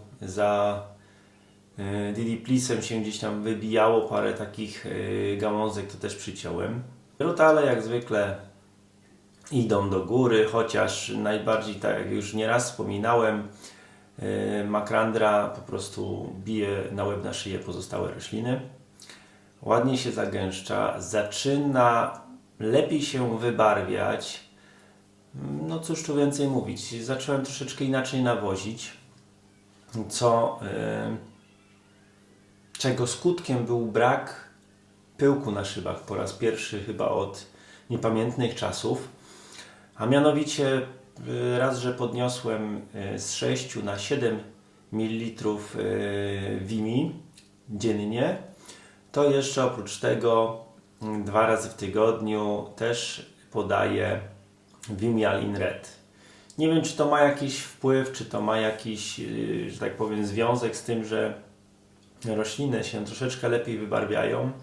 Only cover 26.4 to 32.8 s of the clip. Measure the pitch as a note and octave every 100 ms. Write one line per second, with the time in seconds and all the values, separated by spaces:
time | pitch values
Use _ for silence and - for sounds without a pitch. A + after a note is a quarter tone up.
26.4 | C#3 B2+ - - - A#2 A#2 C3 - C#3
27.4 | C3 - B2+ - C3+ C3 B2 C3 B2 A2
28.4 | G2+ F#2+ G#2 A#2 - - - - - _
29.4 | _ _ _ _ - A2 G2 - A#2+ A#2
30.4 | A2+ - G#2 G#2+ A2 G#2+ A2 A2 - -
31.4 | _ _ _ - _ _ _ _ _ _
32.4 | _ _ _ -